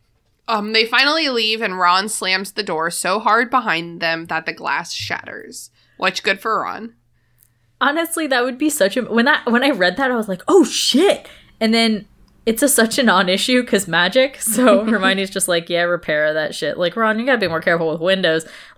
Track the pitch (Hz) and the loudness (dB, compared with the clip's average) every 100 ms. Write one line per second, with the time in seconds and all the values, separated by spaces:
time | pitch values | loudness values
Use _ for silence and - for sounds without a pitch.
0 | _ _ _ _ - 220 208 220 226 240 | _ _ _ _ -6 -4 0 0 2 2
1 | 277 320 302 240 214 220 226 185 175 185 | 2 2 0 0 -2 -2 -4 0 2 2
2 | 208 - 185 185 196 - 202 160 165 - | 0 -4 -2 -2 -4 -8 -6 -4 -4 -4
3 | 180 202 220 214 240 254 226 165 170 170 | -2 -2 2 0 2 0 0 -2 -4 -6
4 | 165 165 165 160 160 165 156 143 170 - | -4 -4 -4 -6 -6 -8 -6 -6 -6 -10
5 | - - - - - - - _ _ - | -8 -8 -10 -16 -16 -18 -20 _ _ -6
6 | 185 190 - 196 226 208 101 90 226 - | -4 -2 -2 -4 -2 -4 -4 -8 -12 -18
7 | _ _ _ _ _ _ _ - 262 302 | _ _ _ _ _ _ _ -4 -2 0
8 | 330 330 302 262 247 254 302 - 196 247 | -2 -4 -2 0 0 -2 -2 2 0 0
9 | 226 226 240 302 - 233 277 233 180 180 | -2 2 2 2 0 0 2 2 0 0
10 | 269 247 214 180 - 370 277 - - 247 | -2 -2 -4 -6 4 4 4 2 0 4
11 | 381 - - - _ - 226 226 226 214 | 4 2 -4 -20 _ -4 0 2 2 0
12 | - _ _ _ - 226 277 262 226 254 | -6 _ _ _ -4 2 2 4 2 2
13 | 240 185 185 190 - 247 247 208 190 165 | 2 4 2 0 2 0 2 0 0 0
14 | 180 254 269 - - 220 254 - 220 220 | 2 2 0 -2 -4 2 4 4 4 0
15 | 190 196 190 190 180 170 170 170 175 175 | 2 0 -2 -4 -2 -2 0 0 0 -2
16 | - 151 151 156 151 - 151 - 175 196 | -2 0 0 0 -4 -4 -6 -2 -2 0
17 | 220 214 247 247 180 160 170 170 165 156 | 0 0 0 0 0 -2 0 0 0 -2
18 | 170 190 175 160 160 - - | 0 2 2 0 -2 -12 -14